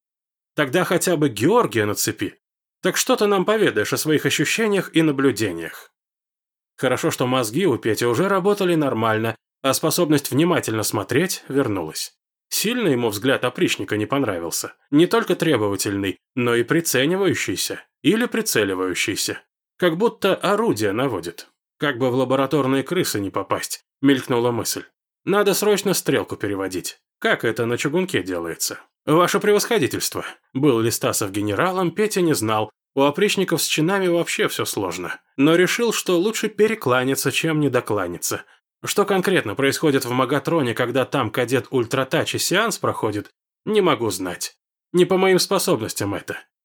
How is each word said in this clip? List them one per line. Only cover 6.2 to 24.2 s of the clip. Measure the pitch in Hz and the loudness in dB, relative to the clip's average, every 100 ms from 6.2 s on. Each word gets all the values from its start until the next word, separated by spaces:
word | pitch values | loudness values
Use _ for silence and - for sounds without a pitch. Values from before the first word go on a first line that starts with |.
| _ _ _ _ _ - | _ _ _ _ _ -4
Хорошо, | 131 123 - | -2 0 0
что | - 127 | 0 0
мозги | 131 110 127 190 | 0 0 0 0
у | 113 | 0
Пети | 117 104 120 | 0 0 2
уже | 117 190 | 2 2
работали | 196 185 202 185 | 2 2 2 2
нормально, | 165 143 113 113 107 113 110 _ _ | 2 2 2 2 0 -2 -6 _ _
а | 135 | -2
способность | 131 160 165 165 147 - | 0 0 2 2 2 2
внимательно | 127 170 151 113 110 | 0 2 2 0 -2
смотреть | 104 110 98 120 180 - - | -2 -2 0 0 0 -4 -4
вернулась. | 139 120 98 78 - - _ _ _ - | 0 0 -2 -6 -8 -10 _ _ _ -8
Сильно | - 196 247 202 | -4 -2 0 0
ему | 123 117 | 2 0
взгляд | 101 127 120 123 | 0 0 0 0
опричника | - 175 - 101 104 | 0 -2 -2 -4 -2
не | |
понравился. | 104 139 123 90 82 - - - - | -2 0 -2 -2 -4 -6 -8 -12 0
Не | 143 175 | 2 4
только | 226 226 175 | 2 0 0
требовательный, | 165 127 104 98 110 101 98 - _ | 0 2 0 -2 -2 -2 -2 -4 _
но | 127 120 | -4 0
и | 117 | 0
приценивающийся. | 117 160 165 127 143 190 190 120 - 92 - 92 - _ | 2 0 0 0 0 0 0 0 -4 -4 -6 -8 -14 _
Или | 135 220 233 | 0 2 0
прицеливающийся. | 233 220 123 101 92 92 85 - 95 - 98 - _ _ - | -2 -2 0 0 0 -2 -2 -4 -4 -4 -6 -12 _ _ -2
Как | 180 160 | -2 2
будто | 226 226 196 | 0 0 -2
орудие | 180 175 202 226 117 107 | 0 0 0 0 0 0
наводит. | 104 135 98 85 - - _ _ - | 0 -2 -4 -8 -12 -18 _ _ -6
Как | 147 117 | -4 0
бы | 127 | 0
в | |
лабораторные | 123 123 131 135 151 131 135 | 0 0 0 2 0 2 0
крысы | - 180 151 107 | 0 -2 -2 -2
не | 98 | -4
попасть, | 101 95 95 - - _ _ | -4 -4 -4 -4 -10 _ _
мелькнула | 139 131 | 2 2